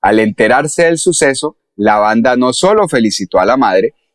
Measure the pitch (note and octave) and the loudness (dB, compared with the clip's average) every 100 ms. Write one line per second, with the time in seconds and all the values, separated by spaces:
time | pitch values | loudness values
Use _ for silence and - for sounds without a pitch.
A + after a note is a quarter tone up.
0 | G2 G#2+ A2 - A2 B2 D3+ - E3+ E3 | 2 2 0 0 0 0 -2 0 0 0
1 | - E3 D3 C3+ D3+ - _ - G#2 G#2+ | -2 0 0 -2 -8 -12 _ -4 0 2
2 | G#2 A2+ A#2+ B2 B2+ B2 F#3 G#3+ F#3+ C3+ | 2 0 0 0 -2 0 0 0 0 0
3 | A2+ - G2 F#2+ F#2 C3 A#2 F#2+ G#2+ _ | -2 -4 -2 0 0 0 2 0 -2 _
4 | _ | _